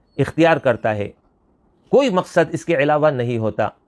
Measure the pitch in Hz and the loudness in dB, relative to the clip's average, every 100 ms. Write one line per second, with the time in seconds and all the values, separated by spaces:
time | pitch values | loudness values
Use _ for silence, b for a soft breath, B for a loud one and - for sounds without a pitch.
0 | _ - 135 156 165 147 131 110 113 107 | _ -4 -4 2 2 2 0 -2 -2 -4
1 | 104 - _ _ _ _ _ _ - 240 | -6 -10 _ _ _ _ _ _ 0 2
2 | 269 180 - 175 160 165 - 147 147 151 | 2 -2 -2 0 0 -4 -2 0 2 2
3 | 151 131 120 120 110 110 104 _ | 0 0 -4 -2 -4 -2 -4 _